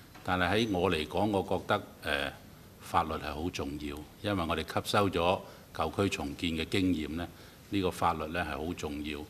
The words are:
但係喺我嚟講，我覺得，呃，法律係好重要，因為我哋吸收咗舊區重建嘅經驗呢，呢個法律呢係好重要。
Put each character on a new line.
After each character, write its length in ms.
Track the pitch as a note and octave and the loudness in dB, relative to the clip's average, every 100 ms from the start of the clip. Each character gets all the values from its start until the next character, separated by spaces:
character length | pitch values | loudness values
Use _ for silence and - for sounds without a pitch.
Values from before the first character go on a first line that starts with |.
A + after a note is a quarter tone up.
| - - | -20 -12
但 160 | - F#2 | -2 2
係 280 | F2 G#2+ A#2 | 4 4 4
喺 20 | |
我 200 | F2+ F#2 | 4 4
嚟 160 | E2 D#2 | 2 0
講， 240 | E2+ A2 | 0 2
我 120 | G2 | 2
覺 220 | F2 F2+ - | 2 -2 2
得， 160 | G#2 - - | 0 0 -10
呃， 280 | E2 C#2+ C#2 - - - - - | -2 0 0 -6 -18 -20 -20 -18
法 200 | - F#2 | 0 2
律 100 | D#2+ | 2
係 200 | D#2 - | -2 -4
好 140 | D2 F2 | -4 -4
重 220 | - C#2+ D2 | -4 -6 -6
要， 160 | D2 D2 D2+ - | -6 -8 -12 -6
因 160 | G#2 G2 | -2 0
為 80 | D#2+ | 0
我 80 | |
哋 60 | D#2+ | 0
吸 300 | - - - | 0 -2 2
收 180 | A2 G2 | 4 4
咗 320 | E2+ E2+ F#2+ - - - | 4 2 2 -2 -18 -12
舊 220 | - D#2+ - | -4 -2 2
區 120 | G2 | 0
重 260 | - C#2+ D2 | 0 -6 -4
建 140 | E2+ | -2
嘅 160 | D#2+ D#2+ | -2 -2
經 260 | G#2 F#2 | 2 2
驗 160 | D#2 D2 | 2 -2
呢， 140 | E2 F2 - - - - | -6 -6 -10 -20 -20 -4
呢 100 | G2+ | 0
個 100 | F2+ | 0
法 220 | - F2 | 2 2
律 140 | D#2+ D#2 | 2 -2
呢 200 | E2+ D#2+ | -2 -2
係 200 | C#2 D#2 | -4 -4
好 80 | |
重 280 | - D#2+ D2 | -4 -4 -4
要。 160 | D2+ D2 | -6 -6